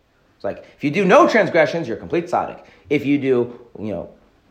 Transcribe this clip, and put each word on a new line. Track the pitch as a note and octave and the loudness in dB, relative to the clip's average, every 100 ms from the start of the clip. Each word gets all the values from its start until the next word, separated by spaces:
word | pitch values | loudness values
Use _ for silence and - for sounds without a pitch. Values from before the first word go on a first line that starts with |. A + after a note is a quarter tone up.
| _ _ _ _ | _ _ _ _
It's | |
like, | G2 - - - | -10 -10 -14 -8
if | |
you | D3 | -4
do | E3+ | 0
no | F#3 C4+ E4+ | 4 6 6
transgressions, | A#3 F3 E3+ D3 E3+ B2+ | 4 2 2 2 0 -6
you're | G#2 | -10
a | |
complete | F#2+ E3+ - | -6 -6 -2
tzaddik. | G#2+ E2 - - _ - | -4 -4 -10 -20 _ -4
If | D3 C3+ | -2 0
you | C#3+ | 0
do, | C3 B2 A#2+ - - - | 2 0 -2 -8 -20 -12
you | G#2 | -10
know, | E2+ - - _ _ _ | -8 -10 -18 _ _ _